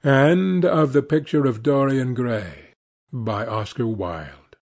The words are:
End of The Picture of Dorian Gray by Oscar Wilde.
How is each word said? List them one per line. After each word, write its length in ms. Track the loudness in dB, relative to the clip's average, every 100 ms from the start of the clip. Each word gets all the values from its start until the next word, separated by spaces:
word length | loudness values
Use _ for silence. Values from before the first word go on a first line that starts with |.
End 600 | 4 4 6 4 2 2
of 300 | 2 2 2
The 80 | 2
Picture 440 | 0 -2 0 0 0
of 160 | 0
Dorian 520 | 0 2 2 0 -2
Gray 640 | -2 -2 -4 -6 -16 -20 _ _ _ _
by 340 | -8 -4 -4 -4
Oscar 420 | -6 -6 -4 -4
Wilde. 680 | -2 -6 -6 -12 -18 _ _